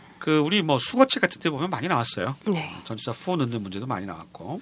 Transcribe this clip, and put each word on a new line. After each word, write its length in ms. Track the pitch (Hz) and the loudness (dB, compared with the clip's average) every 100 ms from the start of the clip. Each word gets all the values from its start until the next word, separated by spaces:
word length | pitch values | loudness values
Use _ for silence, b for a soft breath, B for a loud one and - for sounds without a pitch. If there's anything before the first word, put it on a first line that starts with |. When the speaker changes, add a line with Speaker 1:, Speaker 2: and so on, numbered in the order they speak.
| - - | -20 -6
Speaker 1:
그 200 | - 156 | 2 4
우리 220 | 147 208 | 4 2
뭐 160 | 156 135 | 4 2
수거책 440 | - 240 262 - | 2 4 6 6
같은 180 | 180 - | 2 0
데 80 | 170 | -2
보면 220 | 139 175 | -2 -2
많이 180 | 123 160 | -2 0
나왔어요. 480 | 143 113 - 107 139 214 | 0 0 -2 -4 -2 -2
Speaker 2:
네. 280 | 170 151 - | -2 -4 -10
Speaker 1:
전치사 280 | - 110 - | -10 -8 -6
for 300 | 113 - 180 | -6 -2 0
넣는 200 | 123 117 | 0 -2
문제도 240 | 98 98 127 | -4 -6 -4
많이 180 | 101 | -4
나왔고. 560 | 98 80 80 - 87 185 | -6 -10 -14 -14 -10 -10